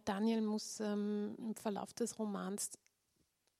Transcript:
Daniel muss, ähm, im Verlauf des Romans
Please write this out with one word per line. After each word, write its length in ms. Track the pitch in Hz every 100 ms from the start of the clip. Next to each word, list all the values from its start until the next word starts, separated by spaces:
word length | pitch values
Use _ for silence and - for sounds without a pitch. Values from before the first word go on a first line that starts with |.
Daniel 360 | 214 196 220 226
muss, 400 | 214 214 - -
ähm, 540 | 214 208 208 208 208 -
im 160 | 226
Verlauf 380 | 208 220 202 196
des 260 | - 233 -
Romans 600 | 214 196 185 202 - - _ _ _ _ _ _ _